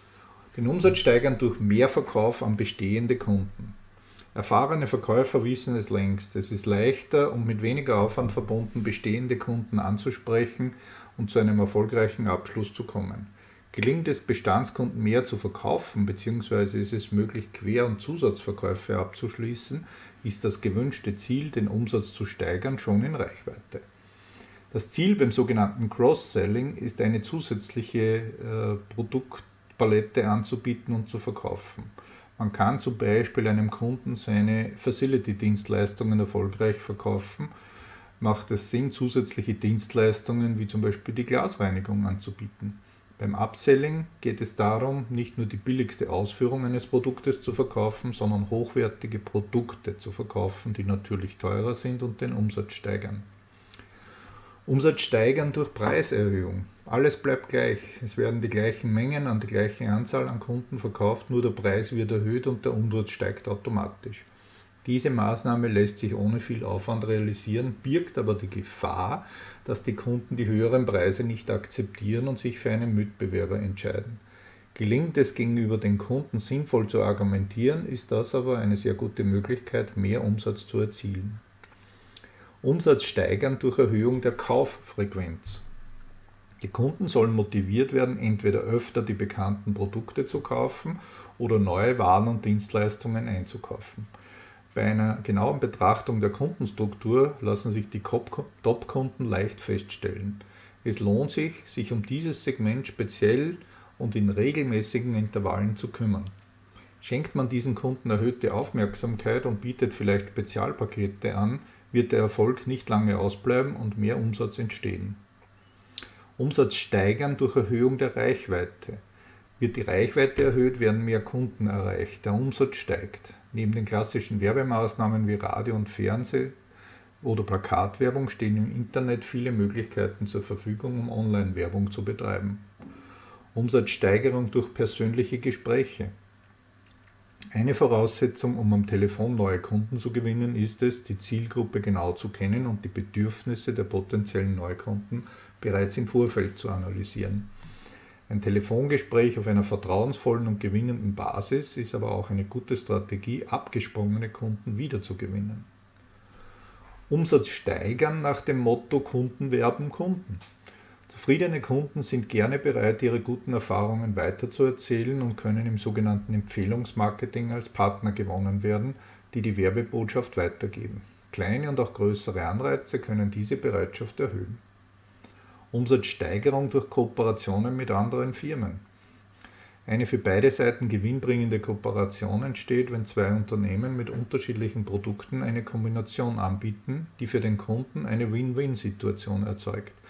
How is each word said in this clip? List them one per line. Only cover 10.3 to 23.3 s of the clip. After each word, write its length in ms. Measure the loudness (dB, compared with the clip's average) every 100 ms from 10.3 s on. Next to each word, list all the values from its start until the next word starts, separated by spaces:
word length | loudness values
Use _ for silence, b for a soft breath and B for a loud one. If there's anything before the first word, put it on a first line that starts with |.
| 2 2 -2 -6 B B B B -6
und 120 | 0
zu 100 | 4
einem 200 | 6 6
erfolgreichen 680 | 4 4 2 2 2 2 0
Abschluss 460 | 0 -2 -6 -6
zu 120 | -6 -8
kommen. 420 | -6 -6 -8 -12 B B B B
Gelingt 340 | 0 2 2 0
es, 140 | -2
Bestandskunden 840 | -2 0 2 2 0 -2 -4 0
mehr 220 | 2 2 2
zu 100 | -4
verkaufen, 680 | -6 -4 -2 0 -2 0 0
beziehungsweise 720 | 0 -4 -4 0 0 0 0
ist 160 | -2
es 180 | -4 0
möglich, 400 | 0 0 -2 -10
Quer- 340 | -8 -2 2 2
und 140 | 0
Zusatzverkäufe 1000 | -4 0 0 0 -4 -4 -2 -4 -2 -2
abzuschließen, 840 | -2 -6 -8 -6 -6 -6 -8 -10 -10 B B B
ist 220 | -8 -2 -2
das 160 | -2
gewünschte 560 | -2 0 -2 -2 -6 -6
Ziel, 320 | -2 -2 -2
den 180 | -2 0
Umsatz 460 | 0 0 -2 -2
zu 120 | -6 -8
steigern, 540 | -4 -2 -2 -2 -4
schon 240 | 2 2
in 120 | 2 -2
Reichweite. 680 | -4